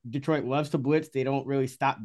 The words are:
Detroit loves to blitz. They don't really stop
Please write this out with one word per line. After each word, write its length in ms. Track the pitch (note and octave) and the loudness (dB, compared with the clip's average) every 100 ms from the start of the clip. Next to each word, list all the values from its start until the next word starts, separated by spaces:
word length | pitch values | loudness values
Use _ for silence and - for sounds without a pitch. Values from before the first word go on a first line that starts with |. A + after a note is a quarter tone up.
| A#2+ | -8
Detroit 360 | C3+ D3+ D#3 B2 | -4 0 0 2
loves 240 | C#3 D3 | 0 0
to 80 | D#3 | 0
blitz. 320 | C3 D#3 D#3 | 2 2 2
They 140 | C3+ C3 | -2 0
don't 200 | C#3 C3 | 0 0
really 220 | C#3 C3 | 0 -2
stop 300 | - C3+ A2+ | 0 0 0